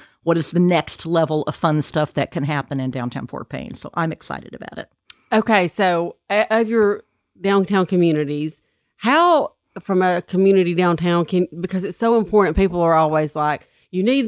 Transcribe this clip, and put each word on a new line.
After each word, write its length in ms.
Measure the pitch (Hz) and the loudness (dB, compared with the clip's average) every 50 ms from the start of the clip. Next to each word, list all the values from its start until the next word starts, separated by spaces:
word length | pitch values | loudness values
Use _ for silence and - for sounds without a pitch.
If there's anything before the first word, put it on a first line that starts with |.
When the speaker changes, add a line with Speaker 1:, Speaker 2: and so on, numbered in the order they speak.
| - _ _ _ _ | -12 _ _ _ _
Speaker 1:
What 120 | 165 170 | 0 0
is 140 | 170 151 - | 0 0 0
the 80 | - 175 | 0 2
next 480 | 180 180 175 151 - - - - - | 2 4 2 0 0 -2 -8 -10 -6
level 360 | 160 170 170 160 151 156 151 - | -2 0 0 0 0 0 -2 -4
of 100 | - - | -4 -4
fun 260 | - - 160 151 151 | -2 -2 0 0 0
stuff 320 | 139 - - 156 151 - - | -2 -2 -2 -2 -2 -2 -2
that 180 | 151 - - | -4 -4 -4
can 100 | - 135 143 | -4 -4 -4
happen 360 | 147 147 143 131 - 143 135 | -2 -4 -4 -4 -4 -6 -6
in 100 | 131 131 | -6 -6
downtown 380 | 127 131 120 123 - - 127 - | -6 -6 -8 -6 -8 -10 -10 -10
Fort 200 | - 131 - - | -12 -12 -12 -12
Payne? 260 | - - 67 - - | -12 -12 -12 -12 -14
So 140 | - - - - | -14 -14 -10 -6
I'm 160 | 170 165 165 | -4 -4 -4
excited 420 | 160 - - - - - - - - | -6 -8 -10 -12 -12 -12 -12 -16 -18
about 240 | - - - - - | -16 -16 -16 -14 -16
it. 100 | - - _ _ _ - - - _ _ | -16 -16 _ _ _ -20 -20 -20 _ _
Speaker 2:
Okay, 360 | - 220 220 - 220 196 180 165 | 0 0 2 2 2 2 2 0
so, 480 | - - 196 185 175 170 170 170 - - _ - | 0 0 0 2 2 0 -2 -4 -8 -14 _ -2
uh, 160 | 202 208 214 - | 0 0 0 2
of 180 | 220 226 233 214 | 0 0 0 2
your 360 | 233 226 208 202 202 - - _ _ _ _ _ _ 190 | 2 2 2 2 0 -4 -8 _ _ _ _ _ _ _
downtown 460 | 180 196 196 196 190 165 202 190 180 | -2 2 2 2 2 2 2 0 0
communities, 760 | - 190 180 170 170 156 151 151 139 147 147 151 156 - - _ _ _ _ _ _ _ | 2 2 2 2 2 2 0 -2 -2 -4 -4 -6 -6 -8 -12 _ _ _ _ _ _ _
how, 560 | _ - 233 277 320 349 349 330 285 - - - _ _ _ _ 196 | _ 0 2 4 4 4 4 4 2 2 -2 -6 _ _ _ _ -12
from 220 | - - 190 180 | -6 -2 0 2
a 180 | 185 180 175 175 | 2 2 0 0
community 520 | - - 185 185 190 196 196 190 175 175 170 | -4 -2 0 2 4 4 4 4 2 2 0
downtown, 500 | 170 180 175 170 156 175 175 170 170 170 | 2 2 2 2 2 0 0 2 0 0
can, 220 | - 190 175 180 - 151 170 | 0 0 0 0 -2 -4 -8
because 240 | 175 - 190 185 185 | -8 -6 -6 -6 -6
it's 120 | - - | -6 -6
so 220 | - 233 226 240 226 | -2 0 2 2 2
important, 380 | 202 - 208 208 190 160 160 | 0 2 2 2 2 2 2
people 260 | 190 196 180 175 175 | 2 0 0 0 0
are 120 | 170 165 165 | 2 4 4
always 420 | 160 160 151 156 156 156 143 - | 4 2 2 2 0 -2 -2 -2
like, 320 | 156 151 151 147 - - _ _ _ _ _ | -2 -2 -2 -2 -4 -8 _ _ _ _ _
"You 100 | - 185 | -4 -2
need 200 | 190 240 269 277 240 | 0 2 2 0 0